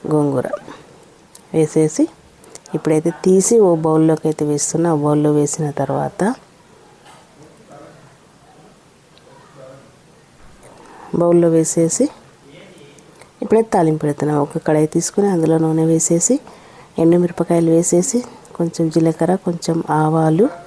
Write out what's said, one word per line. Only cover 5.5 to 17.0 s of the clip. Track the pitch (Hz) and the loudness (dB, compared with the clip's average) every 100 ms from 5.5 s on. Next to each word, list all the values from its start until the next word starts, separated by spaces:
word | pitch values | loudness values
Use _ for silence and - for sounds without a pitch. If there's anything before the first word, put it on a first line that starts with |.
| - 151 139 | -2 -6 -4
తర్వాత | 135 139 143 - 190 269 - _ _ - - - - - - - - - - - - - - _ _ _ _ - - _ _ _ _ - - - - 143 131 135 - _ _ _ _ _ - - - - - - - 170 | -4 -4 -6 -4 -4 -4 -14 _ _ -20 -20 -20 -20 -20 -20 -20 -20 -20 -20 -20 -20 -20 -20 _ _ _ _ -20 -20 _ _ _ _ -20 -20 -20 -20 -20 -20 -20 -20 _ _ _ _ _ -20 -20 -20 -20 -20 -20 -8 -2
బౌల్లో | 175 175 170 165 | 2 4 4 2
వేసేసి | 160 - 165 - 277 - - _ - - - - - - - - - _ | 0 0 0 0 -4 -4 -20 _ -20 -20 -20 -20 -20 -20 -20 -20 -20 _
ఇప్పుడైతే | 208 214 226 | 0 0 2
తాలింపు | 196 160 156 | 0 0 0
పెడుతున్నా. | 151 147 147 151 | -4 -4 -2 -2
ఒక | 143 160 - | -2 -4 -2
కడాయి | 151 151 | 0 2
తీసుకుని | 170 170 - 202 | -2 -2 -2 0
అందులో | 185 160 160 | 0 0 0
నూనె | 160 160 160 | 0 0 2
వేసేసి | 165 - 170 - 269 - - - - - - | 0 2 0 0 -2 -4 -20 -20 -20 -14 0